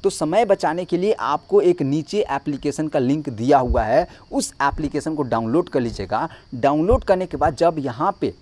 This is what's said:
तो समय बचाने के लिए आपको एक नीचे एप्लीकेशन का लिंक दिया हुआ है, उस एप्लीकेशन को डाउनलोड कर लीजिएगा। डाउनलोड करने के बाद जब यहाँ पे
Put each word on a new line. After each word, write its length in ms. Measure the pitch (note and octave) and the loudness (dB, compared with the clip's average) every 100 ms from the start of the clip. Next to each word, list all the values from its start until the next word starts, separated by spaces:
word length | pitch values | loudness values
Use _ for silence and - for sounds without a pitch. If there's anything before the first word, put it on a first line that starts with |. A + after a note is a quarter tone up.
तो 80 | G4 | -2
समय 340 | - D#3 G3 | -2 0 0
बचाने 400 | A3+ F#3+ D#3+ E3 | 2 2 2 -2
के 120 | F3 F3 | -2 0
लिए 160 | G3+ | 0
आपको 460 | - A#2 D3 - G3 | 0 -2 -4 2 4
एक 220 | F3 F3 | 4 2
नीचे 420 | C3+ D3+ D3+ G#3 G#3 | 0 -2 -2 -4 -2
एप्लीकेशन 580 | C#3 - C#3 C#3+ C#3 D#3 | -4 -4 -4 -4 -4 -2
का 100 | D3 | 0
लिंक 300 | B2 D3+ D3 | 0 0 -2
दिया 280 | A2 A#2+ C#3+ | -4 4 4
हुआ 240 | B2+ B2 | 4 0
है, 240 | G#2+ C3+ F3+ - - | 2 2 0 -10 -6
उस 200 | C#4 - - | -6 -6 -2
एप्लीकेशन 520 | C#3 D3 D3 D3+ D#3 | -2 0 -4 -4 -4
को 80 | D3+ | -4
डाउनलोड 440 | B2+ A2+ A2+ D3+ F3 | -2 -2 0 0 0
कर 120 | C#3 | -2
लीजिएगा। 480 | A#2 A2 G2 G#2+ D#3+ - - | -2 -6 -4 -4 -4 -10 -14
डाउनलोड 500 | B2+ C#3 D3+ F3 B3 | -2 0 2 2 2
करने 220 | - F#3 F3+ | 2 0 0
के 100 | C#3 | -2
बाद 200 | D3 B2+ | -2 2
जब 220 | E3 D#3+ | 0 2
यहाँ 380 | C3+ A2+ F3 G3 | -6 -2 -4 -2
पे 120 | B2+ - | -6 -6